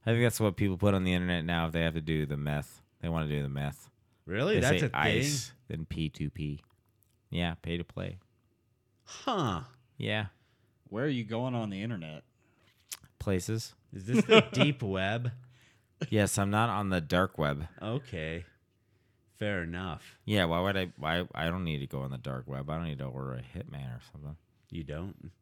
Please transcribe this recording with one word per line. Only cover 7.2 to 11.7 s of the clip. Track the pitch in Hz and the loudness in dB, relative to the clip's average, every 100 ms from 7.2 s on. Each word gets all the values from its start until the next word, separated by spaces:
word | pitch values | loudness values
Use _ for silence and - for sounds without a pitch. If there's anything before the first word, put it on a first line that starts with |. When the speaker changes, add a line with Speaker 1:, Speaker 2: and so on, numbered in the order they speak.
| _ | _
Speaker 1:
Yeah, | 87 87 82 | -2 -2 -4
pay | - 85 | -4 -4
to | 85 | -4
play. | - 92 90 _ _ _ _ _ _ _ _ - | -6 -8 -8 _ _ _ _ _ _ _ _ -20
Speaker 2:
Huh. | - - 220 135 87 - - _ _ | -8 -2 2 2 0 -4 -16 _ _
Speaker 1:
Yeah. | 110 107 104 _ _ _ _ _ _ | -2 0 -2 _ _ _ _ _ _
Speaker 3:
Where | 101 143 | -4 -2
are | |
you | 131 | -2
going | 107 113 127 123 | -2 -2 -2 -2
on | 110 | -4